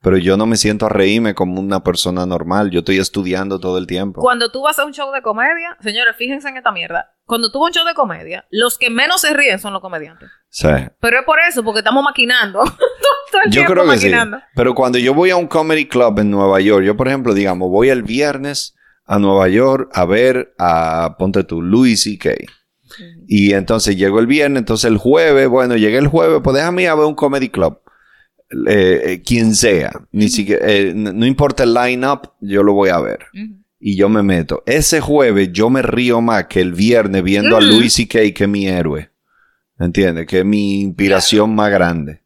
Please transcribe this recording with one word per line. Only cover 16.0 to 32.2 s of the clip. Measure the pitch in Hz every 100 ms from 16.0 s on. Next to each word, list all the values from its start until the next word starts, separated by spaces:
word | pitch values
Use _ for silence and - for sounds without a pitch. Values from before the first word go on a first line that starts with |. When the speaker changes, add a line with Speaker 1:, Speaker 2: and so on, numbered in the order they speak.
| 117 104
Speaker 1:
en | 104
Nueva | 101 98 98
York, | 98 101 95
yo, | 107
por | 131
ejemplo, | 139 120
digamos, | 98 98 90 92
voy | 98 127
el | 127
viernes | 104 120 147 139 143 139 - _ _ _
a | - 101
Nueva | 101 98 92
York | 101 135 135 127
a | 95 87
ver | 104 127 127 - -
a, | 87 82 80 82 82 -
ponte | 95 98
tú, | 85 82
Louis | 87 113 127 107
C | 107 101
K. | 80
Speaker 2:
Ujú. | 53 - _ _ _ _ - 170 170 -
Speaker 1:
Y | 104 101
entonces | 98 92 110 107 95
llego | 98 104
el | 117
viernes, | 147 143 135
entonces | 107 110 117
el | 107
jueves, | 123 156 165 139 135
bueno, | 123 127 117
llegué | 107 123
el | 143
jueves, | 165 165 156
pues | 139 135
déjame | 165 180
ir | 180
a | 156
ver | 151
un | 147
comedy | 143 139 131
club. | - 82 - _ _ _ _ _ _ _ - -
Eh, | 104 92 82
eh, | 69 90
quien | - 120 113 104
sea. | 113 90 67 - -
Ni | 101 104
Speaker 2:
Ujú. |
Speaker 1:
siquiera, | - 101 101 101
eh, | 101 98
n-, | 90 104
no | 95 120
importa | 135 143 131
el | 120
line-up, | 117 123 123 135 135